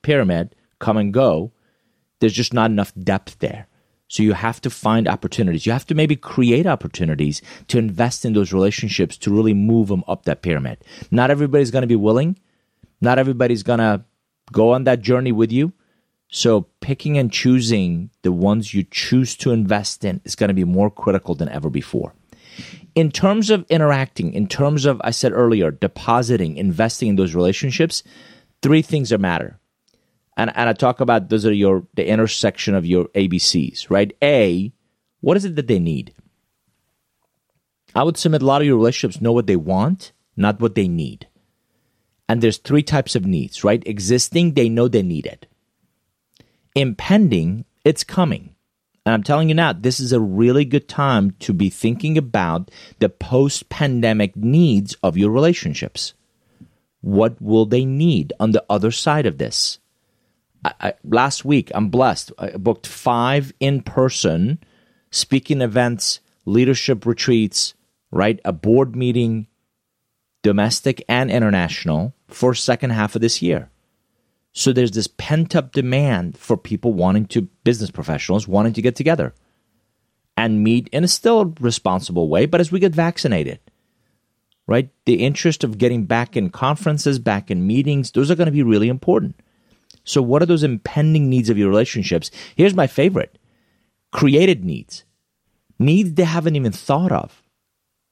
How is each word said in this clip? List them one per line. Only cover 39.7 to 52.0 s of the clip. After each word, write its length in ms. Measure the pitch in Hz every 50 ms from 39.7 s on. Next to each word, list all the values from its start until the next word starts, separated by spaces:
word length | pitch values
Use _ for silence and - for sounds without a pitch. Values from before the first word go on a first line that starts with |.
| 92 95 107 147 190 - - - _ _ _ _ _
not 240 | - 98 104 104 101
what 160 | - 113 -
they 140 | 113 98 90
need. 380 | 85 82 76 60 53 - - - _ _ _ _ _ _ _ _ _ _ _ _ _ _ _ _ _ _ _ -
And 100 | 113 117
there's 160 | 117 113 104
three 260 | - - - 135 151 147
types 320 | - 151 143 131 - -
of 120 | 117 92
needs, 360 | 95 90 78 64 - - - -
right? 200 | 101 110 120 -
Existing, 680 | - 107 104 92 95 123 123 - - - 170 175 170 139
they 160 | 147 120 113
know 180 | 113 120 120 123
they 140 | 120 110 95
need 240 | 90 85 73 -
it. 200 | - - - - _ _ _ _ _ _ _ _ _ _ _ _ _ _ _ _ _ _ _ _ _ _ _ _ _ -
Impending, 920 | 139 139 127 104 - - - 190 214 208 160 110 87 80 85 95 113 - - _ _ -
it's 180 | 151 156 - -
coming. 520 | - - 185 180 151 98 - - - - _ _ _ _ _ _ _ _ _ _
And 80 | 107 113
I'm 100 | 107 101
telling 280 | - 147 151 160 160
you 40 | 156
now, 200 | 165 170 147 101
this 260 | 85 107 127 123 -
is 120 | 135 120 127
a 80 | 117
really 440 | 110 101 92 101 117 120 127 143 147
good 240 | 123 131 143 - -
time 440 | - - 143 139 127 110 98 98 92 -
to 120 | - - 98
be 160 | 85 101 95
thinking 480 | - - - 113 120 117